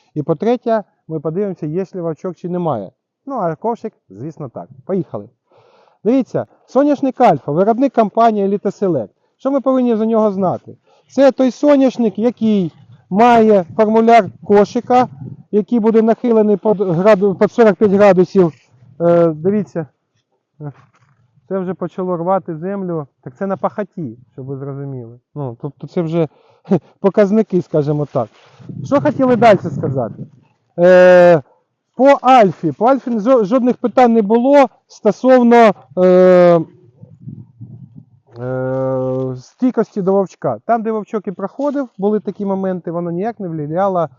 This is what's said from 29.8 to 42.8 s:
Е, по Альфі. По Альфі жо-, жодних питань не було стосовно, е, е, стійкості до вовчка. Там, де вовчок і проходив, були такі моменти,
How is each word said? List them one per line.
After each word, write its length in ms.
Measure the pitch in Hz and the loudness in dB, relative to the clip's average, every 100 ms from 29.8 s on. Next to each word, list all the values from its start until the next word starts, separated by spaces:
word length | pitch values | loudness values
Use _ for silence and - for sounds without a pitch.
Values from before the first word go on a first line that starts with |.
| 160 131 113 - 127 _ _ _ _ - | -6 -6 -6 -10 -20 _ _ _ _ 0
Е, 640 | 175 180 180 180 175 165 - _ _ _ _ - | 4 6 6 6 6 4 0 _ _ _ _ 0
по 220 | 269 277 | 2 2
Альфі. 500 | 247 262 202 - 165 | 4 4 4 0 -6
По 140 | 143 220 | -2 0
Альфі 320 | 269 - 226 | 0 -4 -4
жо-, 260 | 208 262 | 0 0
жодних 320 | 190 254 247 - | 0 0 0 -2
питань 360 | 240 262 247 | -4 2 2
не 100 | 226 | 2
було 440 | 196 233 262 285 262 _ _ | 0 0 2 4 2 _ _
стосовно, 880 | - 214 - 254 254 240 240 226 - - - | -6 -4 0 2 4 6 6 4 2 -6 0
е, 640 | 185 180 185 180 175 170 160 _ _ _ - - - - - - - - - - - _ _ - | 4 6 6 6 6 4 0 _ _ _ -20 -20 -20 -18 -20 -20 -20 -20 -20 -20 -20 _ _ -14
е, 960 | 123 131 131 131 131 131 131 131 131 127 | -10 -6 -6 -4 -4 -4 -4 -4 -6 -8
стійкості 680 | - _ 254 233 208 214 | -16 _ -4 -2 -4 -4
до 100 | 185 | 0
вовчка. 460 | 196 185 _ 151 110 - | 0 -2 _ -6 -6 -2
Там, 160 | 233 | -2
де 100 | 220 | -2
вовчок 340 | 220 190 220 202 | -8 -8 -10 -8
і 60 | |
проходив, 560 | 180 190 - 285 285 254 - | -10 -10 -6 -6 -4 -8 -6
були 220 | 202 214 | -2 -2
такі 240 | 208 - | -4 -8
моменти, 460 | 196 190 190 185 | -6 -4 -4 -6